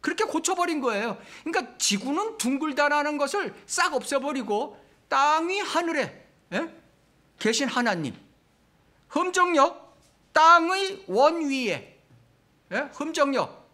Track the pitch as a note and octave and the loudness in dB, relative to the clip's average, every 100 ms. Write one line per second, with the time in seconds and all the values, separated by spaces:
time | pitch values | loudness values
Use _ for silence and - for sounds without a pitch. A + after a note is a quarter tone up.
0 | - E4+ A4 - D#4+ F#4 F4 D4+ B3+ G3+ | -4 -2 -2 -2 -4 -2 -2 -2 -2 -4
1 | A3+ - - - D#4 F4+ B3 - - G3+ | -6 -8 -14 -14 -4 -4 -6 -6 -2 -2
2 | B3 D#4 G#4+ A4 B3 C4+ D#4 C#4 D4 D4 | -2 -4 -4 -4 -2 -2 -2 0 2 2
3 | D4 D4 C#4 G4+ F#4 - - - F4 C#4 | 0 -2 -2 -2 -4 -10 -8 -2 0 0
4 | - C#4 C4+ C#4 G3+ G#3 B3+ - _ _ | -2 -4 -2 -6 -4 -4 -4 -10 _ _
5 | _ C#4 C#4+ D#4 E4 G4 F#4+ D#4+ E4+ D#4+ | _ 2 4 2 0 -4 -2 -2 0 -2
6 | G3+ - - _ _ F#3+ E4 - _ _ | -4 -8 -20 _ _ -6 -6 -12 _ _
7 | _ _ _ _ G#3+ A3+ C4+ B3 A#3+ F3+ | _ _ _ _ -2 0 -2 0 0 0
8 | C#3+ G2 - _ _ _ _ _ _ _ | -4 -8 -20 _ _ _ _ _ _ _
9 | _ D4 F4+ F#4 F4+ D#4+ D4 - - _ | _ -2 0 2 4 4 2 0 -20 _
10 | _ _ _ - D#4+ E4+ E4 F#4+ F#4+ G4 | _ _ _ 6 8 8 6 -2 -2 -6
11 | - G3 C#4+ E4+ D4 C4+ A#3 D3 - _ | -2 4 4 4 -2 -2 -2 -4 -8 _
12 | _ - _ _ _ _ _ G3 C#4+ - | _ -20 _ _ _ _ _ -6 -6 -8
13 | D4 D#4+ C#4 C4 C#3 - - | -6 0 2 2 -4 -8 -20